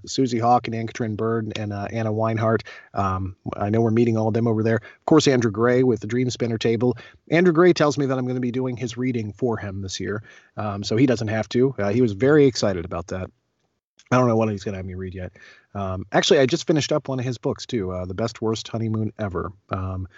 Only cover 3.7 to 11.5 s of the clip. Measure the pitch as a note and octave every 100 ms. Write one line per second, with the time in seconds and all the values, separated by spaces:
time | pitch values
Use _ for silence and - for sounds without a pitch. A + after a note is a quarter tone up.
3.7 | A2+ A#2 A2+ A#2+ A2 A2 A2+ A#2 A2 A2
4.7 | A2+ - - - D#3 C#3+ B2+ A2+ G2+ A#2+
5.7 | B2 B2+ G#2+ A2 B2 B2 - A#2 A2+ A#2
6.7 | A2+ B2 A#2+ - - - D#3+ F3+ D#3+ F3+
7.7 | E3 D3 C#3+ C3+ C3 B2+ B2+ B2 A#2 C3
8.7 | A#2+ A#2+ A2+ B2+ A#2+ G#2+ - B2+ G#2+ G#2
9.7 | F#2+ F#2+ - G2 G#2+ - - _ - G#2+
10.7 | G2+ G#2 A2 C3+ A2+ A2 A2 -